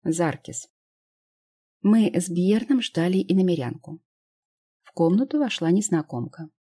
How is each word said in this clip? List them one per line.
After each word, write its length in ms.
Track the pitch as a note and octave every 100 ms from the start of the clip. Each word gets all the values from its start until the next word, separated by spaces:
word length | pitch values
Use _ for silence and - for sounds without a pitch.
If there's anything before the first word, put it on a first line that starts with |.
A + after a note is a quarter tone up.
Заркис. 640 | E3+ E3 E3 - - - - _ _ _ _ _ _ _ _ _ _ _
Мы 320 | G3 A3 G#3+
с 140 | - F#3
Бьерном 540 | F3 F#3 G#3+ B3 C4
ждали 420 | A3+ E3+ F3 F#3+ F#3+
иномерянку. 720 | F#3+ F#3 E3 A#2+ - - D#3+ _ _ _ _ _ _ _ _
В 100 | -
комнату 460 | - E3 F#3+ C4+ D4+
вошла 320 | C4 - E3
незнакомка. 800 | F#3 G3+ D#3+ D#3 B2 A#2+ - D#3 _